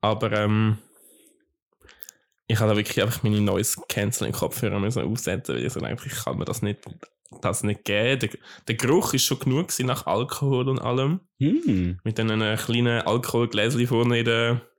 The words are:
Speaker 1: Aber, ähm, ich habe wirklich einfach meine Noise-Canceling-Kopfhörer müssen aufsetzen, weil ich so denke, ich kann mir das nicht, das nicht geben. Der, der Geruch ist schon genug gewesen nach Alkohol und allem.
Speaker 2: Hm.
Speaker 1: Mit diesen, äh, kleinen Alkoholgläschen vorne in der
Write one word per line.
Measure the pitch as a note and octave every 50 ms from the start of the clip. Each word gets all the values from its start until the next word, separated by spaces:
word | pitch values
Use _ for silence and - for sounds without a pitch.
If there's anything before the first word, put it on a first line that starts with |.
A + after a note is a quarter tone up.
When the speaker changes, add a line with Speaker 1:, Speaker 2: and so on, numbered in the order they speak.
Speaker 1:
Aber, | - G#2+ A2 G#2+ - A2
ähm, | G#2+ G#2 G#2 G#2 G#2+ G#2+ A2 A2 G#2+ G#2+ - _ _ - _ - _ _ _ _ _ _ _ _ _ _ _ _ _ _ _ - - _ - - _ _ _ _ _ _ _
ich | _ A2+ G2+
habe | A2 G#2+ G#2+
wirklich | G#2 G#2+ - - -
einfach | G2 A2 A2+ -
meine | - G#2+ G#2 G#2
Noise-Canceling-Kopfhörer | G#2 G2+ F#2 F#2 G#2 - - - - _ - A2 G#2 G#2 A#2 - - - - - - - - - - G#2+ - G2+
müssen | G2 G#2 A#2+ - B1+
aufsetzen, | D#2 A2 - - - F#2 - - - -
weil | A#1+ B1
ich | -
so | - -
denke, | - - - A#2+ -
ich | C#3 - - -
kann | - C2 -
mir | -
das | - - -
nicht, | - G#2 G2+ - - - - - - - _ _ _ - - -
das | - F#2 F2+ -
nicht | - G#2 G#2 - _
geben. | - G2+ G#2 A2 B2 C3+ C3
Der, | B2 G#2 - - - - - - _
der | - A#2
Geruch | A2 - A#2+ D3 F#3 - - -
ist | C3+ -
schon | - C#3+ -
genug | - C3+ B2+ D3 F3+ -
gewesen | - - D#3
nach | B2 B2 - -
Alkohol | - F2 G#2 B2 - - - C#3+ C#3 C#3 B2 B2+ C3+
und | C3 -
allem. | - A#2 B2 C3 C3+ C#3+ E3 F#3 _ _ _ _
Speaker 2:
Hm. | B2+ D3+ A3 D#4+ E4+ - A2 F#2 F2+ F2 F2+ F#2
Speaker 1:
Mit | _ A2+ G#2+ -
diesen, | A2+ A2+ A2 A2
äh, | A2 G#2 A2
kleinen | G#2+ - - A#2 A#2+ A#2+ A#2+ A#2 A#2
Alkoholgläschen | - - G#2+ B2 A#2+ - - B2 A#2+ A2+ - G#2+ G#2 A2+ C#3 A#2+ A#2+
vorne | A#2+ - A#2 A#2+ A#2+ A#2+ A#2
in | A#2
der | A#2 A#2 A#2 A#2 A#2 A#2+ A#2+ - _ _